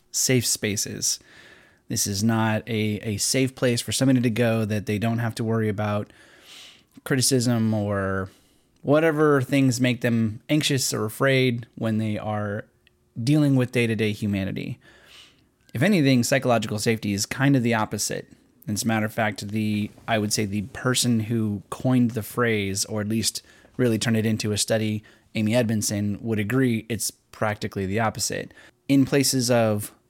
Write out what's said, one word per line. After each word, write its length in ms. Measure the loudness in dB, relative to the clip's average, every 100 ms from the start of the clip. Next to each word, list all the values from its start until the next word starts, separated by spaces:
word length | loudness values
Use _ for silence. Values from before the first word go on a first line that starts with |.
| _
safe 340 | -4 0 2 0
spaces. 760 | -2 -2 -4 -6 -4 -4 -4 -10 -20 -20 -20 _ _ _
This 200 | -4 -2
is 160 | 0
not 400 | 0 2 0 0 -2
a, 300 | -4 -2 -4
a 180 | -4 -4
safe 380 | -2 0 0 0
place 260 | 0 0
for 100 | -2
somebody 300 | 0 2 4
to 80 | 2
go 360 | 2 2 2 0
that 200 | -2 -2
they 120 | -2
don't 220 | 0 -2
have 160 | -4 -4
to 80 |
worry 260 | -2 0 0
about 420 | -2 -2 -2 -6 -14 -20 -20 -20 -20 -20 -20 _ -18
criticism 680 | -2 0 2 2 2 2 2
or 560 | 0 0 -2 -2 -2 -4 -10 _ _ _ _
whatever 600 | 2 4 4 4 4 4
things 400 | 2 4 4 4
make 200 | 0 2
them 400 | 0 0 0 -4 0
anxious 440 | 0 2 0 0
or 120 | -2 -4
afraid 640 | 0 2 4 2 0 -8 -6
when 220 | -2 -2
they 200 | -2 -4
are 480 | -4 -4 -4 -6 -10 _ _ _ _ -6
dealing 340 | 2 4 4 4
with 160 | 2
day-to-day 400 | 0 0 2 0
humanity. 680 | -2 -2 -2 -2 -6 -8 -12 -16 -20 -20 -20 -20 _ _ _ _
If 100 | -2
anything, 400 | 2 4 4 4
psychological 560 | 4 0 2 2 0 -2
safety 340 | 0 0 0
is 120 | -2 -4
kind 300 | 0 2 4
of 80 |
the 100 | 2
opposite. 540 | 0 -2 -4 -4 -6 -10 -20 _ _ -6
As 160 | -4
a 40 | 0
matter 180 | 0 -2
of 80 |
fact, 340 | -2 -2 -2 -6
the, 420 | -4 -2 -2 -4 -8 -2
I 100 | -2
would 160 | 0
say 120 | -2 -2
the 180 | -4
person 580 | -6 -4 -2 0 2 0
who 400 | 0 -2 -2 -4 -8
coined 420 | -4 2 4 2
the 120 | 0
phrase, 640 | -6 -2 0 0 -2 -4 -4
or 160 | -4
at 60 | -2
least 320 | -2 -2 -6 -16 -20 -16 -2
really 200 | 0 0
turned 200 | 0 0
it 80 | 0
into 260 | -2 -2
a 60 | -4
study, 460 | 0 0 0 -4 -8 -20 _ -2
Amy 200 | 2 2
Edmondson, 640 | 2 0 -2 -2 -2 -4
would 180 | -4 -4
agree 460 | 0 2 2 0 -2
it's 220 | -6 -6
practically 720 | -10 _ -4 -4 -2 -6 -4 -2
the 140 | 0
opposite. 540 | -2 -2 -6 -6 -8 -16 -20 _ 0
In 180 | 2 4
places 440 | 2 2 0 2
of 440 | 2 4 0 -4 -14 _